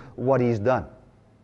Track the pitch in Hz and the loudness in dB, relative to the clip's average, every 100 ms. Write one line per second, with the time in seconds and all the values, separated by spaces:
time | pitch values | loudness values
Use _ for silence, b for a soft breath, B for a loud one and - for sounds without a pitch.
0 | B - 123 131 123 113 107 123 73 - | B -6 0 2 2 0 0 0 -4 -16
1 | - _ _ _ | -20 _ _ _